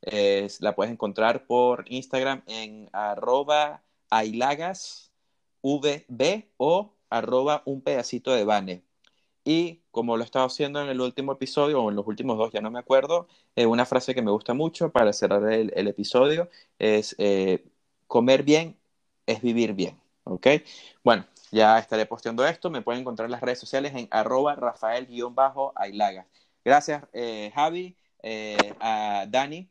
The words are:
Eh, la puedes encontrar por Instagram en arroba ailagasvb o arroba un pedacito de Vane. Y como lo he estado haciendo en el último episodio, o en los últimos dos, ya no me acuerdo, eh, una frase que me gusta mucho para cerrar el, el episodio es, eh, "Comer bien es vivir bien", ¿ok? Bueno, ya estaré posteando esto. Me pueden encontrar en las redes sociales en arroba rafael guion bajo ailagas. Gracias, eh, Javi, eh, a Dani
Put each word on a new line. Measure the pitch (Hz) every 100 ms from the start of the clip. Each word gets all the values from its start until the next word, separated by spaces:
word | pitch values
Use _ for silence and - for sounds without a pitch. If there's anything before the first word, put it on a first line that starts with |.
Eh, | - 104 101 98 101 -
la | 104 98
puedes | 101
encontrar | 117 107 98 110 120 _
por | 120 123 123 -
Instagram | 127 131 131 131 135 -
en | 110 110 107 104
arroba | 98 104 101 113 131 143 151 151 147 _ _ _
ailagasvb | 113 110 110 127 147 165 190 - - _ _ _ _ _ _ 135 143 143 147 _ 120 139 208 - _
o | 135 175 208 _ _
arroba | 113 110 127 139 147 -
un | 139
pedacito | 135 139 123 123 131
de | 127
Vane. | 104 104 95 90 _ _ _ _ _ _
Y | - 160 170 165 _
como | - 120 117
lo |
he | 117
estado | 135 131
haciendo | 131 143 143
en | 143
el | 127
último | 127 123 139
episodio, | 135 131 - 147 147
o | 110
en | 104
los | 104
últimos | 104 127 110
dos, | 110
ya | 107
no | 107
me | 120
acuerdo, | - 135 139 170 175 _ _ -
eh, | 117
una | 117 127
frase | 127 -
que | 127
me | 110
gusta | 104 -
mucho | 123 160 - 165
para | 127 110
cerrar | 101 104 101 104
el, | 110 110 -
el | 101
episodio | 101 104 - 135 156 175 _ _ _
es, | 107 107 107 -
eh, | 101 98 95 92 - _ _ _ _
"Comer | 120 120 135
bien | 139 151 165 - _ _ _ _ -
es | 113
vivir | 123 117 113
bien", | 98 87 - _ _ -
¿ok? | 92 123 151 - - - _
Bueno, | - 110 95 _ _
ya | 107 107 113
estaré | 110 110 107
posteando | 117 117 117 135
esto. | 170 180
Me | 147
pueden | 110 120
encontrar | 127 117 117
en |
las | 123
redes | 123 127
sociales | - 135 143 135
en | 113
arroba | 110 110 127 147 143
rafael | 123 - 110 120 127
guion | 120 120
bajo | 123 135 135 135 -
ailagas. | 101 101 104 95 92 _ _ _
Gracias, | - 143 143 147 151
eh, | - 120 110 104 143
Javi, | 151 170 185 180 _ _
eh, | - 110 107 104 104 101
a | 113 110 107 101 98
Dani | 123 139 160 185